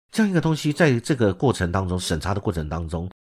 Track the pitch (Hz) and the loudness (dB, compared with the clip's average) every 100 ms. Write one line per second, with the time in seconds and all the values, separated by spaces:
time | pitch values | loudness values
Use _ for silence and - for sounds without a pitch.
0 | _ - 208 180 160 156 151 147 165 120 | _ 0 2 2 0 0 -2 2 4 4
1 | - 139 107 90 135 - 87 95 92 90 | 0 2 2 2 2 2 0 0 -2 -2
2 | - 82 90 101 110 87 76 82 82 82 | -2 -4 -2 -2 -2 -4 -4 -6 -6 -6
3 | 90 - _ | -8 -12 _